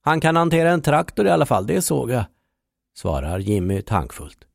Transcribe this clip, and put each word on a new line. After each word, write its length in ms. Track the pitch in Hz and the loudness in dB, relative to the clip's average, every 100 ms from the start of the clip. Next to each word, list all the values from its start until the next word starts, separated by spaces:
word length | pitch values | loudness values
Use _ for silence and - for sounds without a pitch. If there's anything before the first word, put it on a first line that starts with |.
Han 200 | - 160 | 0 0
kan 140 | 160 | 2
hantera 360 | 165 170 165 165 | 2 2 2 2
en 100 | 175 | 2
traktor 440 | 147 151 - - | 2 0 0 -2
i 40 | 196 | 2
alla 160 | 170 | 2
fall, 220 | 143 104 95 | 2 0 0
det 140 | 185 | -2
såg 300 | - 139 117 | 0 -2 0
jag", 140 | 123 98 _ _ _ _ _ _ - | -2 -4 _ _ _ _ _ _ -8
svarar 420 | 87 71 71 92 | -4 -4 -4 -4
Jimmy 420 | 98 104 90 98 | 0 0 0 -2
tankfullt. 640 | - 101 69 - 78 - _ | -2 -2 -2 -12 -18 -20 _